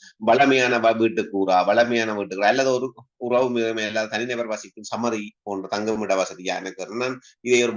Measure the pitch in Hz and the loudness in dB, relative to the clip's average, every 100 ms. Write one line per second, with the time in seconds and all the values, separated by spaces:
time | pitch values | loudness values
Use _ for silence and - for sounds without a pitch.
0 | - _ 107 113 139 131 123 120 113 113 | -20 _ 4 6 6 4 2 4 2 4
1 | 113 - 98 98 95 90 87 110 120 120 | 2 0 -4 -2 2 4 4 4 4 2
2 | 113 104 95 95 101 127 135 127 127 - | -2 -4 -6 0 2 2 2 0 -2 -10
3 | - _ 123 123 127 120 113 113 107 110 | -20 _ 0 2 2 0 -2 -2 -4 -4
4 | 110 107 123 120 117 107 98 - 107 110 | -4 -4 -4 -6 -6 -8 -10 -18 -10 -4
5 | 120 110 107 - - 98 95 104 107 110 | -2 -4 -8 -14 -8 -8 -6 -4 -2 -4
6 | 101 95 90 92 92 90 95 92 90 113 | 0 0 -2 -6 -6 -6 -8 -10 -10 -6
7 | 127 131 - _ 123 123 120 | -6 -8 -16 _ 0 2 4